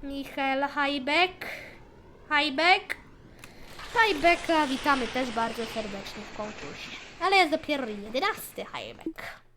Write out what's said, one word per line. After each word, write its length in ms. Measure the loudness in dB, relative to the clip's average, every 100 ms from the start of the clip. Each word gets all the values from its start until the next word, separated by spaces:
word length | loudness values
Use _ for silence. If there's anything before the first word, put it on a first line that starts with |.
| -8
Michael 580 | -8 -6 -4 0 0
Hajbek. 840 | 0 0 0 0 2 2 2 0 -10 -10 -14 -18 -20 -20 -20 -20 0
Hajbek. 680 | 2 2 4 6 6 2 -10 -12 -20 -20 -20 -18 -18 -16 -14 -2
Hajbeka 760 | 4 4 6 4 4 4 4 4
witamy 400 | 2 2 2 2
też 240 | -2 -2
bardzo 340 | -2 -2 -2 -6
serdecznie 580 | -6 -6 -8 -10 -12 -12
w 40 | -8
konkursie. 520 | -8 -8 -12 -12 -12 -12 -14 -2
Ale 160 | 4 6
jest 140 | 6
dopiero 360 | 2 0 -2 -2
jedenasty 800 | -6 -4 0 0 -2 -8 -10 -10
Hajbek. 760 | -8 -10 -10 -10 -10 -12 -14 -20